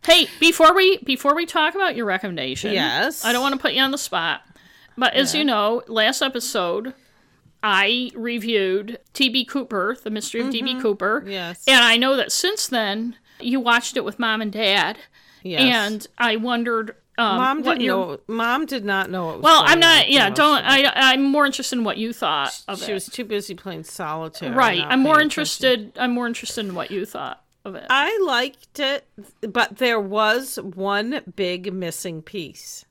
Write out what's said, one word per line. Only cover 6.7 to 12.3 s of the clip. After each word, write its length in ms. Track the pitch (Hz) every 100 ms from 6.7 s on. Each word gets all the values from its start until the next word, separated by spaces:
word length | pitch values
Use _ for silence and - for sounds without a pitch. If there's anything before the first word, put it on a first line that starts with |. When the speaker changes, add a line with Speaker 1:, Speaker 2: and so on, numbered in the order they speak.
| 185 233 - _ _ _ _ _ _
Speaker 1:
I 480 | 214 190 202 240 247
reviewed 840 | - 233 240 220 226 190 190 208 240 _
T 160 | - 269
B 160 | 240 247
Cooper, 500 | 285 262 208 185 254
The 80 | -
Mystery 320 | 214 214 233
of 80 | 254
D 100 | 233
B 120 | 254
Speaker 2:
Mm-hmm. 100 | 254
Speaker 1:
Cooper. 420 | 247 202 190 233 196
Speaker 2:
Yes. 380 | 190 175 180 -
Speaker 1:
And 160 | 262
I 140 | 240 233
know 200 | 254 269
that 140 | -